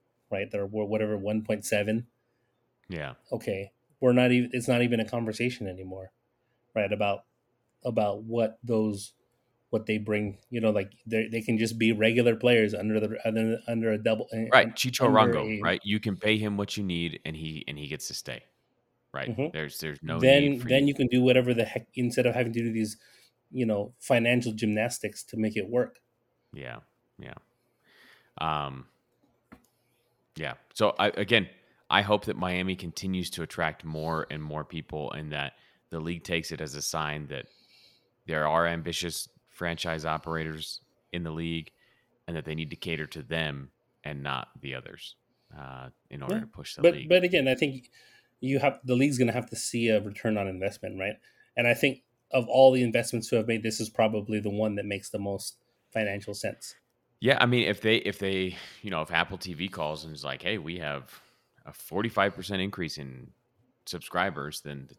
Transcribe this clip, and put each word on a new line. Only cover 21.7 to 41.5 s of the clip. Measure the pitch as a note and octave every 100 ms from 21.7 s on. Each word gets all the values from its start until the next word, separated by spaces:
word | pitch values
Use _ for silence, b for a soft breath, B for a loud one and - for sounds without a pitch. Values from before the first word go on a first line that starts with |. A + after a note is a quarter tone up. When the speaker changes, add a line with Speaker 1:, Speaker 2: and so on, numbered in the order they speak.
| A#2 -
Speaker 1:
instead | - B2 B2+ B2
of |
having | A#2 A#2+
to | A2+
do | A#2
these, | A2 G#2+ - b b b b _
you | C3 A2+
know, | G#2 G2+ -
financial | - B2 A#2 B2 A#2
gymnastics | G#2+ A2 G#2+ A#2 - G#2 -
to | - G#2+
make | A2 G#2
it | F#2+
work. | A#2+ B2 - _ _ _ _ _
Speaker 2:
Yeah. | C#2+ B1+ A1+ - _ _ -
Yeah. | C2 - _ _ _ _ b b b b b -
Um, | D#2+ D2+ C#2+ C2+ B1+ _ _ _ _ _ _ - _ _ _ _ _ _ _ -
yeah. | D2 - _
So | - G#2+ -
I, | G#2
again, | - G2+ A#2 F2 - b b b
I | G2+
hope | G2+ G#2 G#2+
that | -
Miami | F2+ F2+ F#2 F#2
continues | F2 - F#2+ F#2 E2+
to | -
attract | D#2+ - D#2+ D#2
more | D#2+ D#2 D#2+ D#2+ -
and | D#2
more | D2+ D2+
people, | D2+ D#2+ D2+ D#2 D2
and | D2+ D2+
that | D2 C#2 - b b b
the | E2
league | D#2+ E2+
takes | - E2+ D#2
it | D2+
as | D2+
a | C#2+
sign | - E2 D2+ D2+ C#2+
that | C#2 - _ b b b b b _ -
there | D#2 D2+
are | E2 E2+
ambitious | E2 D#2+ E2+ F2 D2+ - _ _ -
franchise | F2 E2 F2 D#2+
operators | D#2 D#2 E2 E2 D#2+ D#2 D#2 - _ _ _
in | F2
the | E2
league, | D#2+ E2+